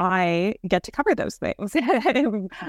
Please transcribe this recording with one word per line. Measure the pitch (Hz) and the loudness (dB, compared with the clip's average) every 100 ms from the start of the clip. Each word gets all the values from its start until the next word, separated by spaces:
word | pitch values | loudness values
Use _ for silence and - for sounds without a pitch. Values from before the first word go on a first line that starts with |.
I | 180 185 175 170 190 - 180 | 0 2 2 2 0 -2 -2
get | 180 | -2
to | - | 0
cover | - 427 | -2 0
those | 277 - - | 2 0 -4
things | - - 202 320 | -6 -4 -4 0
<laughs> | 240 247 285 254 262 208 190 - | 2 2 2 2 2 -2 -6 -10